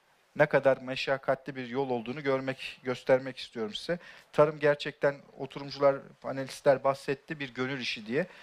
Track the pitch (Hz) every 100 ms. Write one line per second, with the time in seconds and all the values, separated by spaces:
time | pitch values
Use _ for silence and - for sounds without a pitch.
0 | _ _ _ - 147 147 135 131 127 131
1 | - 135 - 131 - 131 123 123 139 123
2 | 113 135 139 135 135 131 - - 127 123
3 | - 131 135 123 - - 107 104 - 170
4 | - - - - 151 156 147 147 156 -
5 | 147 139 - - 135 - 139 135 143 139
6 | - - 123 135 135 - 151 131 139 135
7 | - 139 - 156 175 120 127 139 117 -
8 | 107 131 180 -